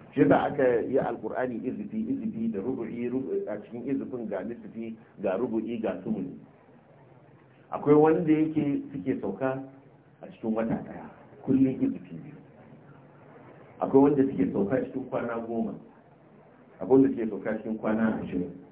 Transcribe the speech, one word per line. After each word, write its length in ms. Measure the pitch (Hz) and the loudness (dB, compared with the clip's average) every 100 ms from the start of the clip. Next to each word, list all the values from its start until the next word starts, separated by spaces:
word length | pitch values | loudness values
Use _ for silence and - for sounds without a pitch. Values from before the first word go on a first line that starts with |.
| - | -4
Shi 60 | 127 | 4
yasa 220 | 139 156 | 6 6
aka 380 | 110 143 127 120 | 4 2 4 4
yi 140 | 90 131 | 2 0
Alƙur'ani 560 | - 113 110 - 127 113 | 0 -2 -4 -4 -2 -4
izifi, 400 | 123 107 104 110 110 | -6 -6 -6 -4 -2
izifi 400 | 135 110 113 113 | -2 -4 -4 -2
da 80 | 98 | -2
rubu'i, 480 | 127 113 107 117 123 | -4 -4 -6 -6 -4
rubu-, 380 | 127 - 98 - | -4 -2 -4 -4
a 80 | 104 | -8
cikin 240 | - 120 117 | -10 -10 -4
izifin 400 | 139 110 123 110 | -4 -4 -8 -6
ga 160 | 95 | -6
nisfi, 540 | 101 120 107 - 113 113 - - | -6 -10 -12 -10 -10 -12 -16 -6
ga 160 | 98 95 | -2 -2
rubu'i, 420 | 120 110 110 117 | -2 -2 -2 -4
ga 200 | 107 92 | -4 -4
sumuni. 320 | 107 110 - - - - - - - - - - - - - - - | -4 -4 -4 -10 -18 -20 -20 -20 -20 -20 -20 -20 -20 -20 -20 -20 -10
Akwai 240 | - - 151 | -2 4 8
wanda 320 | 156 175 160 | 8 6 4
yake 500 | 156 156 151 143 139 - | 2 2 0 0 -2 -4
suke 300 | 139 135 120 | -6 -4 -2
sauka 420 | - 101 131 135 - - - - _ _ | -4 -2 -2 -2 -8 -16 -20 -20 _ _
a 60 | 98 | -18
cikin 240 | - 117 | -8 -2
wata 220 | 113 113 - | 0 0 -2
ɗaya, 240 | - - - - - - - | -6 -12 -14 -18 -20 -8 2
kullum 340 | 135 131 120 | 4 4 2
izifi 360 | 127 - - 82 | -2 -2 -8 -14
biyu. 200 | - - - - - - - - - - - - - - - - | -14 -18 -20 -20 -20 -20 -20 -20 -20 -20 -20 -20 -20 -20 -20 -6
Akwai 240 | - 131 | 4 6
wanda 200 | 143 135 | 6 6
suke 280 | 123 - 123 | 2 0 0
sauka 320 | 104 101 131 | 0 0 0
cikin 200 | - - - | -2 -6 -6
kwana 300 | 123 117 117 113 | -4 -4 -6 -4
goma. 260 | 117 104 - - - - - - - - - - - | -4 -4 -8 -16 -20 -20 -20 -20 -20 -20 -20 -20 -10
Akwai 120 | 90 135 | 4 6
wanda 80 | 135 | 6
suke 200 | 117 110 | 4 -2
sauka 280 | 95 113 113 | -4 -4 -4
cikin 200 | 117 107 | -4 -4
kwana 400 | 110 110 110 104 | -2 0 0 0
ashirin, 300 | - 90 90 - - | -4 -4 -6 -8 -18